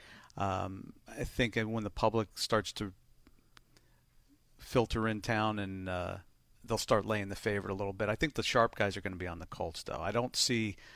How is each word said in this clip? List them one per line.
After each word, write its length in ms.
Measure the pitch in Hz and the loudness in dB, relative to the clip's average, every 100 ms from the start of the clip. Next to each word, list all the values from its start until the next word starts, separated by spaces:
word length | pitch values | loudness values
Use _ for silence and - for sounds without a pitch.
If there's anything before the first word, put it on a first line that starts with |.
| - - - - | -20 -20 -14 -2
um, 560 | 98 95 95 95 - - - | 0 0 -2 -6 -12 -16 -14
I 160 | - | -8
think 320 | - - 117 113 | -4 0 2 2
when 280 | 110 113 | 0 -2
the 60 | 104 | -4
public 380 | - 110 110 104 - | 0 2 4 0 -4
starts 340 | - 107 - | 2 2 0
to 180 | - 101 - _ - - - _ - - - _ _ _ _ _ _ _ - | -4 -6 -8 _ -20 -20 -20 _ -20 -20 -20 _ _ _ _ _ _ _ -20
filter 480 | - 127 110 113 110 | 2 2 4 2 0
in 140 | 107 | 0
town, 360 | - 110 110 107 | 0 2 2 0
and, 300 | 98 95 92 | -4 -4 -4
uh, 280 | 90 90 92 - _ _ - | -2 -4 -6 -12 _ _ -20
they'll 140 | - 110 | -2 -2
start 280 | - 110 98 | 4 2 4
laying 240 | 107 98 | 0 -2
the 60 | 98 | -2
favorite 360 | 110 101 98 | 0 0 -2
a 40 | 98 | -2
little 180 | 98 | -4
bit. 140 | 98 104 | 0 0
I 60 | 110 | 2
think 200 | 156 - | 0 0
the 80 | |
sharp 320 | - 123 117 - | 2 4 4 4
guys 200 | 101 95 | 0 0
are 60 | |
gonna 140 | 98 90 | -6 -6
be 120 | 90 | -6
on 120 | 85 | -8
the 60 | 80 | -10
Colts, 340 | - 85 - | -6 -6 -6
though. 180 | - - | -8 -4
I 120 | 85 | 0
don't 240 | 110 123 - | 0 0 0
see, 400 | - 117 107 - - | 2 2 0 -4 -14